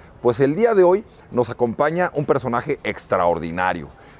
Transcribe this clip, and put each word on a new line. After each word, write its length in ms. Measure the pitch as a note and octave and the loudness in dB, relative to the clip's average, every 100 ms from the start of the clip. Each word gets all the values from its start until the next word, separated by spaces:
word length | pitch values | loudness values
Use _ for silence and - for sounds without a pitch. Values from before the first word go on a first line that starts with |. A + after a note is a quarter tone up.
| - - | -20 -4
Pues 180 | A#2+ A#2 | 0 2
el 160 | C3+ D#3 | 2 2
día 160 | A#3 | 2
de 120 | G#3 | 4
hoy 200 | F3+ F#3+ - - - | 4 4 -2 -18 -8
nos 200 | A#2+ A#2 | -4 -2
acompaña 600 | B2 A#2+ G#2 D3 E3 F3+ | -2 -2 0 -2 0 -2
un 100 | - | -2
personaje 540 | D3 C#3 C3 A#2+ D3+ C#3+ | 0 0 -2 -4 -4 -6
extraordinario. 1040 | G#2+ G2+ - G2 F2 E2+ E2 E2+ F#2 F2 C#2 - - | -6 -8 -2 0 2 0 -4 -4 -2 -4 -8 -18 -20